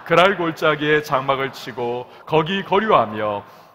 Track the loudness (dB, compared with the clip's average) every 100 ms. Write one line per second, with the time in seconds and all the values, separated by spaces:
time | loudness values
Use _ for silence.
0 | 0 2 4 2 -4 0 0 0 2 0
1 | 0 -2 0 -2 -4 -6 -12 -6 -6 -6
2 | -10 -16 0 0 2 -2 0 0 4 4
3 | 4 -2 -2 -4 -8 -20 -20